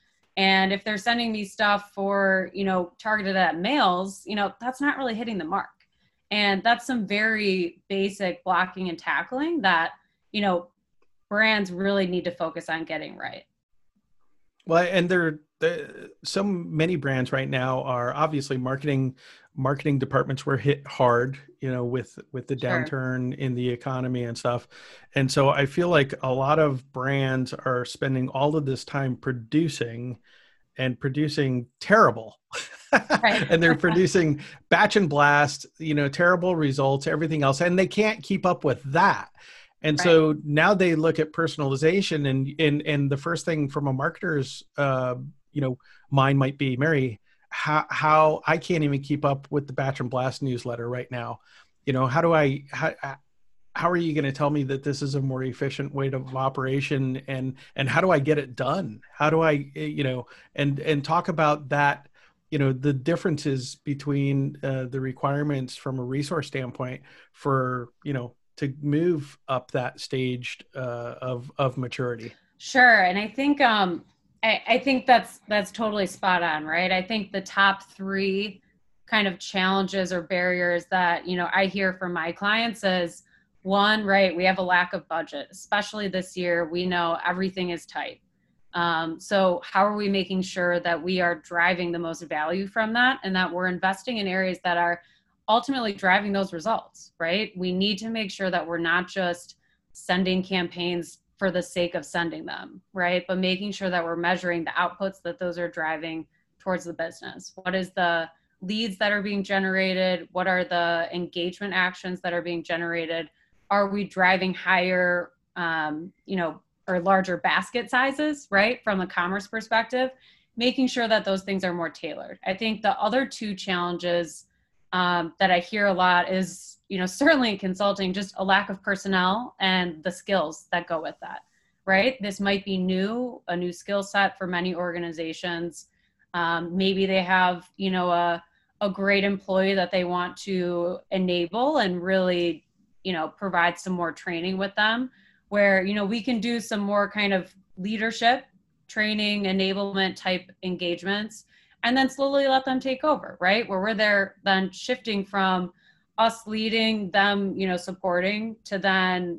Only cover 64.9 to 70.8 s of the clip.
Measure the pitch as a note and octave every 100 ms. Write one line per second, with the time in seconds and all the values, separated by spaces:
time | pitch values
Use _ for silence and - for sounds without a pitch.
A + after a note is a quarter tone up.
64.9 | C3+ C3 B2+ C#3 C#3+ D3 C#3 B2+ - C#3
65.9 | C3 B2 C3+ C#3 E3 C3+ C3+ B2+ - B2+
66.9 | C3 - - - _ D3 C3+ B2+ B2+ A#2+
67.9 | _ C#3+ C3+ A#2+ _ _ - C#3+ D3 D3
68.9 | D3 F3 D#3 C#3 - - C3 - C#3+ B2
69.9 | - - C3 B2+ B2 B2 - - C#3